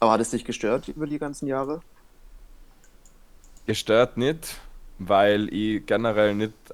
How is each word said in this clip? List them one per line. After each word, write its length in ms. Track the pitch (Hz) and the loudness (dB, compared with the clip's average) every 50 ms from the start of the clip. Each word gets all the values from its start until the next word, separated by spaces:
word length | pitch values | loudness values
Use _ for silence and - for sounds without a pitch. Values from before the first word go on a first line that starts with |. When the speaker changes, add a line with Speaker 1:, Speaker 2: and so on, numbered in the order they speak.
Speaker 1:
Aber 120 | 117 113 | 2 4
hat 80 | 110 110 | 4 2
es 80 | 113 - | 2 0
dich 140 | 123 117 - | -4 -6 -6
gestört 420 | - 117 - - 107 120 139 - - | -8 -8 -4 -2 -2 -2 -2 -4 -6
über 180 | - 151 156 | -10 -8 -8
die 120 | 147 147 147 | -6 -6 -6
ganzen 280 | 151 143 143 - 147 | -8 -8 -10 -8 -6
Jahre? 340 | 139 131 135 135 139 151 170 - - - - - - _ - - - - - - - - - - - - _ _ - - - - - - - - - - - - - - - - | -6 -4 -4 -4 -6 -8 -10 -12 -18 -20 -20 -20 -20 _ -20 -20 -20 -20 -20 -20 -20 -20 -20 -20 -20 -20 _ _ -20 -20 -20 -20 -20 -20 -20 -20 -20 -20 -20 -20 -20 -20 -10 -6
Speaker 2:
Gestört 500 | - 107 - - - 107 113 123 - - | -6 -4 -4 0 2 4 4 4 4 0
nicht, 440 | 117 123 143 160 165 - - - - - - - - - - - - | -2 -2 -2 -2 -4 -6 -14 -14 -14 -16 -18 -18 -18 -20 -18 -16 -8
weil 540 | 95 87 101 98 101 104 104 104 107 - | -2 2 4 6 6 6 4 2 0 -2
ich 320 | - 101 107 110 110 101 107 | -2 -2 -2 -2 -2 -2 -2
generell 480 | - 104 107 117 117 104 107 107 104 101 | 0 0 0 0 2 2 4 4 4 2
nicht 200 | 104 110 110 - _ - - | 0 -2 -4 -6 _ -14 -10